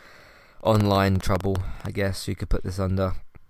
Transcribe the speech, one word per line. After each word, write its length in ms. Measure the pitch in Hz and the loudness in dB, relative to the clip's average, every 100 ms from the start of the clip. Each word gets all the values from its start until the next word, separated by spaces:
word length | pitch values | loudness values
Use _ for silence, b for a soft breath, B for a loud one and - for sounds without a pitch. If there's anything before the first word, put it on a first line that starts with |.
| b b b b b b | b b b b b b
online 580 | - 107 104 98 98 92 | 2 4 4 4 4 2
trouble, 380 | - 92 98 95 - B 104 | 2 0 0 -2 -4 B -8
I 60 | |
guess 360 | 101 98 95 - | -4 -4 -4 -8
you 80 | 87 | -6
could 140 | - | 0
put 140 | - | 0
this 160 | 101 92 | 0 -2
under. 340 | 92 95 95 - - - - | 0 0 0 -2 -6 -18 -20